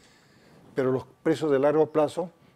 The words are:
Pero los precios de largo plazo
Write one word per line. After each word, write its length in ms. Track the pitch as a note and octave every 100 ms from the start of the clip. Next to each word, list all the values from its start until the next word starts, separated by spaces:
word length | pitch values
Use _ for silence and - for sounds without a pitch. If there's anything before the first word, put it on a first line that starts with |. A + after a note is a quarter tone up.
| _ _ _ _ _ - -
Pero 180 | - C3
los 140 | B2+ - _
precios 300 | E3 D3+ D#3
de 80 | C3+
largo 320 | C#3+ D3+ D3+
plazo 400 | D#3 D3 - F3 - _